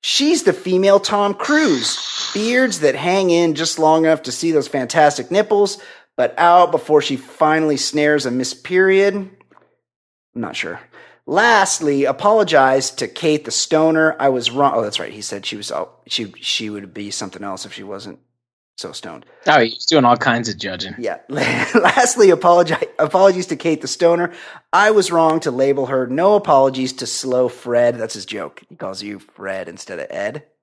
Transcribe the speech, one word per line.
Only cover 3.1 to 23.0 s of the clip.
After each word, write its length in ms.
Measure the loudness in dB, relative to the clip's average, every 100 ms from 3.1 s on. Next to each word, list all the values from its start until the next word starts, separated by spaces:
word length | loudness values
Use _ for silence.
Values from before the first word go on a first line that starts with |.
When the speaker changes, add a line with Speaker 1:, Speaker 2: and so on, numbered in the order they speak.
| 0 2
Speaker 1:
in 260 | 2 2 0
just 240 | -4 0
long 260 | 2 4 4
enough 180 | 0
to 80 | -2
see 200 | -6 0
those 160 | 0 -2
fantastic 640 | -6 -2 4 4 2 -2
nipples, 480 | -2 2 2 0 -2 -16 -20 _ -2
but 220 | -2 2
out 340 | 4 6 4
before 300 | 0 2 2
she 140 | 2 -8
finally 600 | -10 -2 0 2 0 -2
snares 480 | -2 0 2 2 0
a 60 |
missed 320 | -4 -6 -8
period." 520 | -4 2 4 4 2 -2 -10 _ _ _ _ _ _ _ _ _ _ -10
I'm 60 |
not 140 | -10 -8
sure. 240 | -10 -10 -16 -20 -20 _ -4
"Lastly, 800 | 0 2 2 2 -2 -2 0 0
apologize 880 | 0 2 2 4 4 4 2 -2
to 160 | -8 -10
Kate 360 | -4 -2 -2
the 80 | -2
Stoner. 640 | -6 -2 2 2 2 2 2
I 100 | 0
was 220 | 0 -2
wrong." 220 | 0 0 2
Oh, 60 |
that's 160 | -4 -6
right. 120 | -10
He 100 | -12
said 240 | -12 -10 -10
she 120 | -12
was, 140 | -8
oh, 180 | -8 -8 _ -10
she, 240 | -8 -8 -10
she 300 | -6 -6 -6
would 240 | -10 -14
be 160 | -14 -12
something 320 | -10 -12 -12
else 220 | -10 -10 -12
if 80 |
she 100 | -16
wasn't 360 | -14 -14 -14 -20 _ _ _ _ _ -16
so 140 | -14
stoned. 340 | -14 -16 -18 _ _ 0
Speaker 2:
Oh, 120 | 2
he's 280 | 2 -2 0
doing 180 | 4 4
all 100 | 2
kinds 300 | 0 -2 -4
of 80 | -8
judging. 340 | -10 -10 -12 -10
Speaker 1:
Yeah. 180 | -10 -10
<laughs> 60 | _
Lastly, 1000 | -6 -4 -4 0 2 2 2 0 6 6
apologi-, 600 | 6 6 4 4 0 -4
apologies 480 | -4